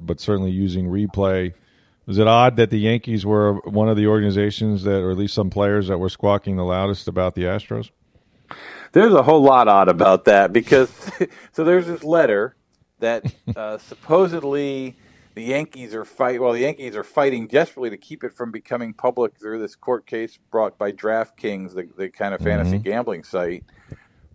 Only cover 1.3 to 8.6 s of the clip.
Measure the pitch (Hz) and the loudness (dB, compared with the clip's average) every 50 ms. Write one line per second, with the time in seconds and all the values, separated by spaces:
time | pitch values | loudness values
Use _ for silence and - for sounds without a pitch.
1.3 | 95 92 92 90 90 _ _ _ _ _ _ _ _ _ _ - 101 101 107 110 | 0 -2 -4 -6 -8 _ _ _ _ _ _ _ _ _ _ -4 0 2 4 4
2.3 | 113 117 123 127 120 113 117 98 113 107 104 110 117 117 - 123 113 104 92 104 | 6 6 6 4 4 2 2 2 0 0 0 0 -2 -2 -4 -4 -6 -4 -2 0
3.3 | 107 104 104 104 101 98 - - 101 104 107 113 110 104 104 107 107 107 104 101 | 0 2 2 0 0 -2 -6 -4 -2 0 0 2 2 2 2 2 2 2 2 0
4.3 | 95 101 104 104 104 - 110 107 104 98 92 101 98 98 90 92 92 92 101 101 | 0 0 0 -2 -2 -4 -4 -4 -2 -2 -2 -2 0 0 0 -2 -2 -2 -4 -4
5.3 | - - 104 92 - 101 101 101 104 107 98 90 95 85 92 95 - - - 101 | -2 -4 -4 -2 -2 -2 0 0 0 0 -2 -2 -4 -4 -4 -6 -4 -2 0 0
6.3 | 101 101 - 101 98 92 90 90 90 92 95 98 101 - - - 90 95 92 92 | 0 0 -2 -4 -6 -4 -4 -2 -2 -2 -2 -4 -6 -6 -8 -6 -4 -2 -2 -2
7.3 | - 90 87 90 95 95 - - 110 110 110 - _ _ _ _ _ _ _ _ | -2 -4 -4 -4 -4 -6 -8 -8 -10 -10 -10 -12 _ _ _ _ _ _ _ _
8.3 | _ _ _ - - - | _ _ _ -20 -20 -20